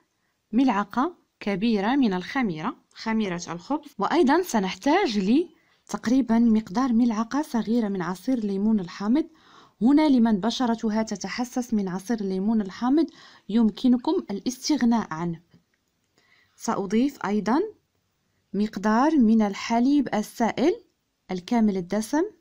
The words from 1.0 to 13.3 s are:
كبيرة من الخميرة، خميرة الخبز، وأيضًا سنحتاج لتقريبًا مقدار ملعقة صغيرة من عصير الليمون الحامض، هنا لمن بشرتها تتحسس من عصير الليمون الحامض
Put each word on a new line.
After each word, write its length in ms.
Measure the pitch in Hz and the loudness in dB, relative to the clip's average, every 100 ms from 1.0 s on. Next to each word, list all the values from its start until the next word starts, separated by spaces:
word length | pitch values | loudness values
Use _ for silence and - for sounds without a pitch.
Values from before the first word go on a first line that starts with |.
| 311 - _ _ | -4 -6 _ _
كبيرة 560 | 214 196 233 214 202 277 | -6 -2 0 0 2 2
من 180 | 240 | 2
الخميرة، 600 | 180 180 277 226 156 185 330 _ | 0 -4 -4 -2 -4 -6 -8 _
خميرة 480 | - 220 220 202 170 165 | -10 -4 -2 -2 -4 -8
الخبز، 400 | 170 - 294 - - | -12 -6 -6 -6 -4
وأيضًا 440 | 196 302 262 311 | 0 2 4 2
سنحتاج 760 | 359 220 190 - 277 349 370 208 | 2 -2 -2 -2 0 2 2 0
لتقريبًا 1200 | 190 269 349 _ _ _ - 214 226 262 247 226 | 2 2 0 _ _ _ -12 -8 0 0 2 2
مقدار 540 | 233 220 220 185 262 | 4 4 0 -4 0
ملعقة 500 | 226 240 208 226 269 | 2 2 0 -2 -4
صغيرة 460 | 311 233 202 240 214 | -2 -4 0 0 0
من 140 | 196 | -4
عصير 360 | 165 185 - 262 | -4 -6 -4 -2
الليمون 420 | 208 196 214 214 | -2 0 0 0
الحامض، 460 | 175 - 202 277 320 _ _ - - _ | -2 -6 0 0 0 _ _ -20 -20 _
هنا 260 | 233 294 311 | 4 4 6
لمن 320 | 254 226 208 | 4 4 2
بشرتها 640 | 214 - 247 226 226 214 | -2 -2 -2 0 -2 -2
تتحسس 720 | 220 202 190 214 247 254 247 | -4 -6 -8 -6 -6 -6 -2
من 140 | 214 190 | -2 -2
عصير 320 | 185 190 233 | -6 -4 -4
الليمون 400 | 196 190 202 226 | -2 -2 0 0
الحامض 460 | 190 - 247 294 330 - - | -2 -4 0 2 0 -6 -20